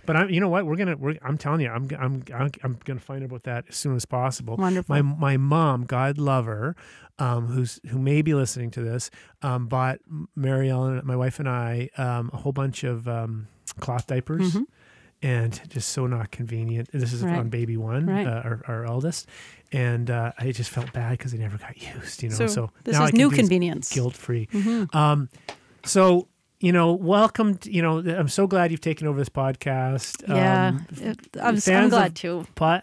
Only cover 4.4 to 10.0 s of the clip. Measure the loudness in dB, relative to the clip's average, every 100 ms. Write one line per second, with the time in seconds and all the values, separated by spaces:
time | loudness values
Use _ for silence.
4.4 | -6 -2 0 0 2 2 2 2 0 2
5.4 | 2 2 2 0 -2 0 0 0 0 0
6.4 | 0 -4 -4 -6 -12 -20 -16 -4 -2 0
7.4 | 0 0 -2 -4 -6 -2 2 2 4 2
8.4 | 0 -2 -8 -6 -4 -4 -6 -14 -20 _
9.4 | -4 -2 -2 0 0 -2